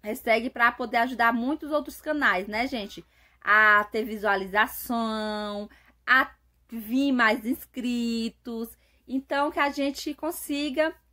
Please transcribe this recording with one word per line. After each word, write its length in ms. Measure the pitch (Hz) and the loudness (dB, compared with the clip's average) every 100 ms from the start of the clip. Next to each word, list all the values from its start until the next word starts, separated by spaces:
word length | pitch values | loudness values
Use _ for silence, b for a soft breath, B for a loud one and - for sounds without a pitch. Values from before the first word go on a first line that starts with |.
hashtag 460 | 208 233 240 226 240 | -6 -4 0 2 0
pra 220 | 240 233 | 2 2
poder 260 | 240 240 233 | 2 -2 0
ajudar 360 | 247 233 233 | 0 4 2
muitos 380 | 233 247 302 294 | 4 -2 -4 -2
outros 300 | 302 294 - | -2 -2 -10
canais, 460 | 311 302 247 185 208 | -4 0 2 0 -2
né, 200 | 214 254 | -4 -2
gente? 360 | 240 202 - - b b b | -4 -8 -14 -20 b b b
A 440 | - 214 214 208 | 4 6 8 6
ter 180 | 208 226 | 4 -4
visualização, 1700 | 214 214 208 196 190 202 220 - - 233 226 220 214 214 208 208 208 b b _ | -4 -2 0 0 0 0 0 -2 -6 -4 -2 -4 -4 -6 -6 -8 -10 b b _
a 240 | - 254 262 _ _ _ _ | 2 2 2 _ _ _ _
vir 420 | 226 214 254 277 | -12 -2 0 2
mais 340 | 247 220 214 | 4 4 2
inscritos. 1200 | 214 - - 254 247 240 233 226 226 _ 254 226 226 - _ _ - | -2 -6 -8 -8 -4 -2 -2 -2 -4 _ -12 -10 -10 -12 _ _ -6
Então, 440 | 262 - 277 294 | -6 -2 -2 0
que 80 | 339 | 0
a 100 | 285 | -2
gente 440 | 277 277 285 311 | 0 -4 -4 -10
consiga 800 | 294 302 - - 285 294 269 311 320 _ | -6 -8 -8 -6 -4 -2 0 -2 -2 _